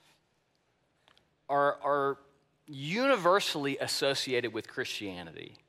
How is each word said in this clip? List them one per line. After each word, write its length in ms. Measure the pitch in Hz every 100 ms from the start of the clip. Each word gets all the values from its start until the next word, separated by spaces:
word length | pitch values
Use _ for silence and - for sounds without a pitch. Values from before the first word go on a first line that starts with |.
| _ _ _ _ _ _ _ _ _ _ _ _ _ _ -
are, 280 | 143 143 -
are 360 | 139 143 139 135 - _ _ _ -
universally 1080 | 139 147 208 277 240 170 196 - 156 139 131
associated 760 | 127 - 139 135 135 123 117
with 140 | 110 -
Christianity 880 | - 120 - 101 90 82 78 - -